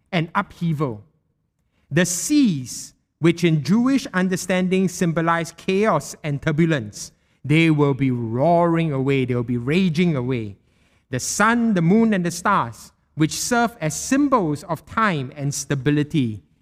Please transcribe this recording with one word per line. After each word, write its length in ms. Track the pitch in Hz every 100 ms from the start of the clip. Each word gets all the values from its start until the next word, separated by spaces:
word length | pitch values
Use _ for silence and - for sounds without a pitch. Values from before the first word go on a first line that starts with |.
| _
and 200 | 175 170
upheaval. 680 | 202 196 - 170 147 147 104 - _ _ _ _ _ _ _ _
The 160 | 143 180
seas, 880 | - - 294 247 147 120 - - _ _ _
which 240 | 160 170
in 220 | 175 160
Jewish 420 | 127 214 247 269 -
understanding 720 | 185 185 180 - 185 185 190 190
symbolize 640 | - 175 165 165 170 165 -
chaos 580 | - 190 214 160 - -
and 180 | 156 143
turbulence, 720 | 160 151 165 147 107 - - _ _ _
they 280 | 131 156 165
will 240 | 151 143
be 160 | 135 135
roaring 840 | 123 117 117 156 170 170 165 165
away, 320 | 135 131 139
they 100 | 127
will 80 | 123
be 140 | 120 120
raging 580 | 120 170 185 151 180
away. 440 | 143 123 127 107 95 _ _ _ _ _
The 100 | 127
sun, 540 | - - 214 240 226
the 100 | 185
moon, 300 | 165 220 226
and 140 | 196 175
the 40 |
stars, 640 | 170 214 190 117 - - _ _
which 180 | - 156
serve 420 | - - 240 233 -
as 180 | 156 -
symbols 680 | - 269 285 254 165 147
of 200 | - 160
time 480 | - - 214 156 123
and 200 | 147 143
stability, 880 | - - 143 131 147 143 156 120 104 - _